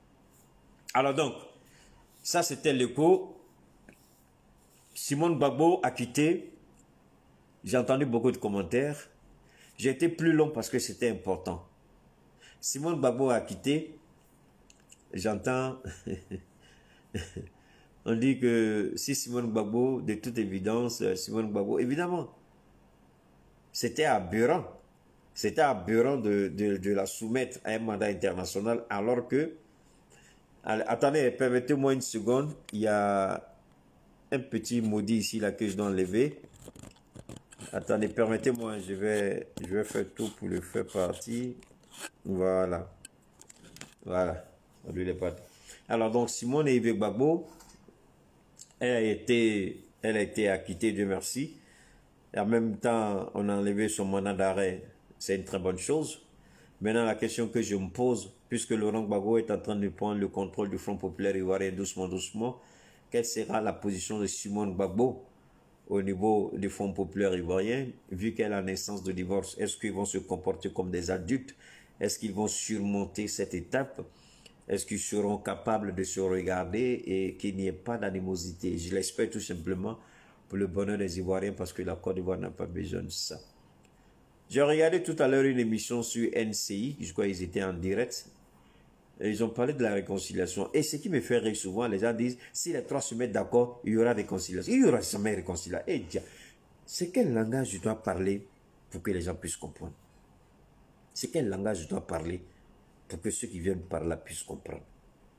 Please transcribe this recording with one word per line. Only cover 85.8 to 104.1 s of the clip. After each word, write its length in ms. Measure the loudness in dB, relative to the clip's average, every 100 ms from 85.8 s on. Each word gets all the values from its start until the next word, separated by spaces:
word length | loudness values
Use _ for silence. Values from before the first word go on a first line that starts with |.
| 0 -4
sur 260 | -2 0 0
N 200 | 2 0
C 220 | -2 -4 -4
I, 220 | -4 -6
je 100 | -6
crois 120 | -2 -2
qu'ils 180 | -2
étaient 200 | -4 -2
en 100 | -2
direct, 540 | -2 0 0 0 -4 -14 -20 -20 -20 -20 -20 -20 _ _ -4
et 100 | -2
ils 140 | 0
ont 60 | -2
parlé 240 | 0 -2
de 80 | 2
la 120 | 0
réconciliation. 760 | 0 0 -4 -2 -2 -2 -2 0
Et 100 | 0
ce 140 | 0 -4
qui 120 | -2
me 100 | -2
fait 200 | 2 2
rire 160 | 2 -2
souvent, 320 | -4 -2 0
les 120 | 2
gens 140 | 0
disent, « 240 | 2 0 -2 -10
Si 180 | -6 -4
les 120 | -4
trois 180 | -2 -4
se 140 | -2 -2
mettent 160 | 0
d'accord, 500 | 0 4 4 4 -2
il 100 | 0
y 40 | 4
aura 160 | 4
réconciliation. » 580 | 4 0 -4 -4 -6 2
Il 100 | 6
n'y 40 | 6
aura 140 | 6
jamais 320 | 0 -2 0
réconciliation. 520 | -2 -4 -6 -4 -6 -2
Eh, 120 | -4
dia, 220 | -4 -6 -8 -16 -20 -20 _ _ -12
c'est 240 | -6 0
quel 240 | 2 4
langage 380 | 2 2 0 -2
je 80 | -2
dois 160 | -2 -2
parler 500 | -2 0 0 0 -6 _ _ _ _
pour 100 | -6
que 80 | -2
les 120 | -2
gens 120 | -2
puissent 240 | -6 -8 -8
comprendre ? 360 | -10 -12 -14 -14 _ -20 -20 -20 _ _ -20 -20 -20 _ -16
C'est 160 | -8 -4
quel 200 | 0 0
langage 320 | 0 -2 -4
je 60 | -4
dois 180 | -8 -4
parler 360 | -4 -4 -6 -10 -20 -20 -20 _ _ -14
pour 120 | -8
que 120 | -6
ceux 160 | -6 -8
qui 120 | -4
viennent 220 | -2 -2
par 220 | -4 -4
là 120 | -2